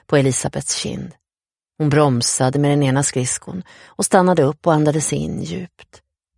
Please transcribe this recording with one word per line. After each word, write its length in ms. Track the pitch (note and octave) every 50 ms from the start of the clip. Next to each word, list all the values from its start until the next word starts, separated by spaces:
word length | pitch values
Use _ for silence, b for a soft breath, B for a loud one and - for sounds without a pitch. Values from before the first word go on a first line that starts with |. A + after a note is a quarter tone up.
| B
på 100 | - D#3
Elisabeths 580 | C#3+ C3+ C3+ C3 - - C#3 - C#3+ C#3 - -
kind. 400 | - - C#3+ - - - F3+ - _ _ _ _ _ _ _ _ _ _ _ _ -
Hon 100 | D#3 D3
bromsade 720 | C#3 D3+ D3+ C#3 B2 A#2 A#2 - - - C3+ B2+ C#3 C#3+
med 120 | C#3+ C#3+
den 120 | C#3+ D3
ena 200 | C#3+ C3 C3 C#3
skridskon 600 | C#3+ - - C3 B2+ - - - - - F3 F#3 B B B B B
och 180 | B B - G3
stannade 380 | - - F#3+ F3+ F#3 F3+ E3
upp 240 | C3+ C#3 D3 - -
och 60 | F3
andades 400 | D#3 D3+ D3+ D3+ D3 D#3 D3 -
in 300 | D3 C#3+ D3+ D#3+ - -
djupt. 600 | - D#3+ F3 F#3 F3+ - _ - - _ - - _ _ _ _ _ _ _